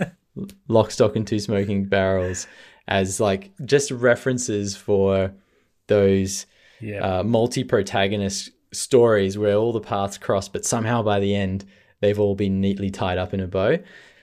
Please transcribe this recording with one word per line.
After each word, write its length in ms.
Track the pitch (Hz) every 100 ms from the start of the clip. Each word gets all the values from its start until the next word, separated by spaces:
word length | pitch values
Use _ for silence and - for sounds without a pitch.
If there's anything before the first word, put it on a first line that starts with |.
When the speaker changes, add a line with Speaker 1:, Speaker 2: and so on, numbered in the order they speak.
| 180 - _
Speaker 1:
<laughs> 360 | - - - -
Lock, 240 | 113 107
Stock, 240 | - 113 113
and 100 | 104
Two 140 | 107
Smoking 460 | 101 101 98 98 98
Barrels 600 | 98 95 95 90 92 - - - _ -
as, 320 | 98 95 98
like, 300 | 107 98 - - 123
just 260 | 139 139
references 840 | 127 123 120 - 127 123 104 101 101
for 560 | - 101 98 95 95 95 _ _ _ _ -
those 580 | 104 98 98 95 - - _ _ _
Speaker 2:
Yeah. 380 | 110 101 92 92
Speaker 1:
uh, 40 |
multi-protagonist 1300 | 101 117 120 135 127 117 98 104 98 104 98 98 - _ _
stories 640 | - - 127 117 107 98 101
where 180 | 104 101
all 160 | 117
the 80 | 113
paths 380 | 104 104 98 -
cross, 300 | - 104 98
but 160 | - -
somehow 360 | 120 113 120
by 180 | 107 101
the 160 | 101 101
end 300 | 98 95 - _ _ _
they've 180 | 104 101
all 160 | 104 98
been 260 | 101 98
neatly 280 | 98 98 98
tied 260 | 98 95 90
up 160 | 92
in 60 | 98
a 80 | 92
bow. 300 | 92 101 165 - - - _